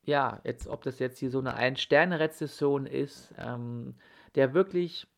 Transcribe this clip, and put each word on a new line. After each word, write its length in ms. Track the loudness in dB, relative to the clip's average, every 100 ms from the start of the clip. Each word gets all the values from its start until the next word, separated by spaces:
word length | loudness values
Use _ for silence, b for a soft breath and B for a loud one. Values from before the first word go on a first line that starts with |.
ja, 360 | 0 0 0 -2
jetzt, 220 | -8 -8 -8
ob 160 | -8
das 160 | -8 -4
jetzt 200 | -6 -4
hier 120 | -4
so 80 | -2
eine 160 | -4
Ein-Sterne-Rezession 1300 | 0 -2 0 4 6 6 2 0 -2 -10 -2 0 0 -2
ist, 480 | -4 -4 -8 -20 -12
ähm, 600 | -8 -8 -8 -8 -10 -14 B B B
der 200 | 2 4
wirklich 520 | 4 2 2 -2 -6 -16